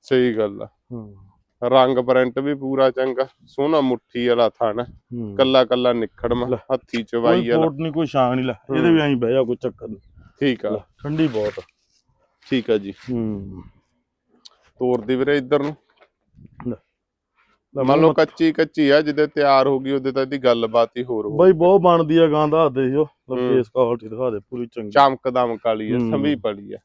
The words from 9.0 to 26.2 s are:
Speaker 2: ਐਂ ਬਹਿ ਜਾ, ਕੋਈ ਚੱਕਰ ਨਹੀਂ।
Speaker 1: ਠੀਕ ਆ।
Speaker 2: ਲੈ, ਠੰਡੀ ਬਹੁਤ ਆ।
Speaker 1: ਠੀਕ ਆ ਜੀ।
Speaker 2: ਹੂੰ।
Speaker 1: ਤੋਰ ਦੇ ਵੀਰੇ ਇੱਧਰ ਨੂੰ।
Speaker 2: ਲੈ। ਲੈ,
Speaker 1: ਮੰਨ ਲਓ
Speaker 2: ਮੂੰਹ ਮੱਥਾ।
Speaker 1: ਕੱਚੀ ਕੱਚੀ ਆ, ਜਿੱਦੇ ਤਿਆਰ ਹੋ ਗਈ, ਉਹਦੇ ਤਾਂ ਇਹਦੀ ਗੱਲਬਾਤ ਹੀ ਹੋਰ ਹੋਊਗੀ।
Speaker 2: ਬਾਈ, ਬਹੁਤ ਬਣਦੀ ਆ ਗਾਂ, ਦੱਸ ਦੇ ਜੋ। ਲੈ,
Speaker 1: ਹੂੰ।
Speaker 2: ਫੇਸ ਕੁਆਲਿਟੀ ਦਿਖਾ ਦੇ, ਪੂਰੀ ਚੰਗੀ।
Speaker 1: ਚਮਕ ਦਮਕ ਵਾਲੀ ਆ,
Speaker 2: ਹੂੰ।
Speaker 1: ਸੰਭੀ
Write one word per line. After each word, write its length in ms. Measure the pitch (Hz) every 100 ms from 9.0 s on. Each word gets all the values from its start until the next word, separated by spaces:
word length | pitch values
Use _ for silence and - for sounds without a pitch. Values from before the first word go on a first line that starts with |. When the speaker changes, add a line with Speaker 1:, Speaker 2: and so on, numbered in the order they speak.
Speaker 2:
ਐਂ 140 | 147 131
ਬਹਿ 180 | 117
ਜਾ, 100 | 131
ਕੋਈ 120 | 120 120
ਚੱਕਰ 320 | 123 - 113
ਨਹੀਂ। 360 | 98 _ _ - _
Speaker 1:
ਠੀਕ 260 | 185 - 104
ਆ। 40 |
Speaker 2:
ਲੈ, 80 | 104 - _
ਠੰਡੀ 240 | 143 156 156
ਬਹੁਤ 260 | 110 104 -
ਆ। 20 | - _ _ _ _ _ _ _ -
Speaker 1:
ਠੀਕ 220 | 123 110
ਆ 60 | 110
ਜੀ। 140 | 98
Speaker 2:
ਹੂੰ। 720 | 92 - 123 110 104 98 92 - _ _ _ _ _ _ _ - _ _ _
Speaker 1:
ਤੋਰ 220 | 127 123
ਦੇ 140 | 107 127
ਵੀਰੇ 220 | 139 143
ਇੱਧਰ 260 | 127 147
ਨੂੰ। 120 | 143 156 _ _ _ _ _ _ - _ 123
Speaker 2:
ਲੈ। 80 | 113 _ _ _ _ _ _ _ _ _ 139
ਲੈ, 80 |
Speaker 1:
ਮੰਨ 40 | 131
ਲਓ 80 | 147
Speaker 2:
ਮੂੰਹ 120 | 160
ਮੱਥਾ। 160 | 151 156
Speaker 1:
ਕੱਚੀ 260 | - 160
ਕੱਚੀ 380 | 151 160 - 143
ਆ, 120 | 143
ਜਿੱਦੇ 260 | 151 147 151
ਤਿਆਰ 400 | 151 143 135 135
ਹੋ 120 | 135
ਗਈ, 120 | 135
ਉਹਦੇ 200 | 139 131
ਤਾਂ 100 | 131
ਇਹਦੀ 160 | 135 139
ਗੱਲਬਾਤ 600 | 123 117 113 117 117 120
ਹੀ 60 |
ਹੋਰ 220 | 123 113 104
ਹੋਊਗੀ। 120 | 143
Speaker 2:
ਬਾਈ, 140 | 185
ਬਹੁਤ 300 | 165 175 196
ਬਣਦੀ 360 | 180 170 151 165
ਆ 100 | 165
ਗਾਂ, 200 | 151 151
ਦੱਸ 240 | 160 156
ਦੇ 180 | 131 127
ਜੋ। 140 | 139
ਲੈ, 380 | 151 _ - 127
Speaker 1:
ਹੂੰ। 80 | 127
Speaker 2:
ਫੇਸ 200 | 131 120
ਕੁਆਲਿਟੀ 380 | 127 120 120 110
ਦਿਖਾ 220 | 110 127
ਦੇ, 100 | 107
ਪੂਰੀ 280 | _ 123 120
ਚੰਗੀ। 220 | - 107
Speaker 1:
ਚਮਕ 400 | 117 139 131 131
ਦਮਕ 300 | 123 120 110 117
ਵਾਲੀ 260 | 110 107
ਆ, 60 | 123
Speaker 2:
ਹੂੰ। 140 | 113
Speaker 1:
ਸੰਭੀ 240 | 110